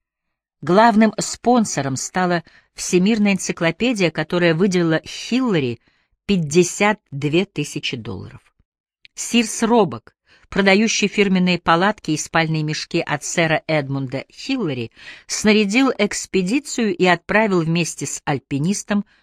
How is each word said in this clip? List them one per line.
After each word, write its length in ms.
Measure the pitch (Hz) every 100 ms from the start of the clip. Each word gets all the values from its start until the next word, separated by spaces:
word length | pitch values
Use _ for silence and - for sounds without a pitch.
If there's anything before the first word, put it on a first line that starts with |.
| _ _ _ _ _ _
Главным 500 | 147 185 233 214 220 -
спонсором 760 | - - 240 247 208 147 135
стала 480 | 131 - 185 180 175 - _ _
Всемирная 600 | - - 180 190 220 208
энциклопедия, 760 | 185 - 170 165 - 240 214 170
которая 440 | 160 156 175 175
выделила 460 | 160 202 180 165 160 -
Хиллари 720 | - - 247 254 170 127 117 _ _ _ _ -
пятьдесят 720 | 190 147 165 170 - 208 208 _
две 320 | 139 147 165
тысячи 520 | 196 - 147 147 - 123
долларов. 440 | 110 95 104 113 _ _ _ _ _ _ -
Сирс 480 | - - 233 214 -
Робок, 540 | 220 240 175 117 - _ _ _ -
продающий 600 | 196 196 190 226 - 202
фирменные 500 | - 202 185 180 175
палатки 540 | - 165 196 - -
и 40 | 151
спальные 460 | - 165 160 160
мешки 380 | 151 151 - 170
от 240 | - 151
сэра 400 | - - 160 156 -
Эдмунда 580 | 156 135 139 131 135 -
Хиллари, 640 | - - 269 170 123 113 _ - - -
снарядил 640 | - 208 214 202 233 269 -
экспедицию 1000 | - - - 190 180 277 - - 220 175
и 80 | 180
отправил 540 | 170 - 202 220 180
вместе 460 | 160 170 160 - 143
с 160 | -
альпинистом 800 | - 139 - 135 165 208 - 208 - _